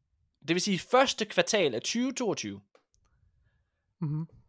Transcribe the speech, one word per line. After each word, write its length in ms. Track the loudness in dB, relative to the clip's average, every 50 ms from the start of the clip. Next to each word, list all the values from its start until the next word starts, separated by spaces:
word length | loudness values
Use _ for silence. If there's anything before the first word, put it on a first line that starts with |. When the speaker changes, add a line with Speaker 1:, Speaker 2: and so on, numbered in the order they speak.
| _ _ _ _ _ _ _ _ -4 -2
Speaker 1:
Det 60 | 0
vil 60 | 0
sige 180 | 2 0 0 -2
første 460 | 0 2 4 4 4 4 2 -2 -4
kvartal 500 | -2 0 0 0 2 2 2 2 2 0
af 80 | -2 -4
tyve 300 | -2 -2 -2 -2 -2 -2
toogtyve. 480 | -2 -2 -2 -2 -2 -4 -8 -8 -12 -14 _ _ _ _ _ _ _ _ _ _ _ _ _ _ _ _ _ _ _ _ _ _ _ _ _ _ -8
Speaker 2:
Mhm. 260 | -6 -6 -4 -6 -6 -8 -12 -20 -20